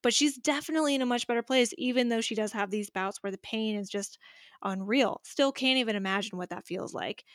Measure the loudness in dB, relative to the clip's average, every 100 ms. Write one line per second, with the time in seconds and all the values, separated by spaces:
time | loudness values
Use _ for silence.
0 | 2 4 4 2 0 0 0 2 2 2
1 | 2 0 0 -2 2 2 2 0 0 2
2 | 2 2 0 -2 -2 -2 -2 -2 -4 -4
3 | -4 -4 -8 -8 -6 -4 -2 -2 -4 -6
4 | -6 -12 -20 -20 -20 -8 -6 -4 0 2
5 | 2 0 -6 0 0 2 2 2 2 -2
6 | 0 -2 -4 -6 -6 -8 -8 -6 -6 -6
7 | -6 -8 -14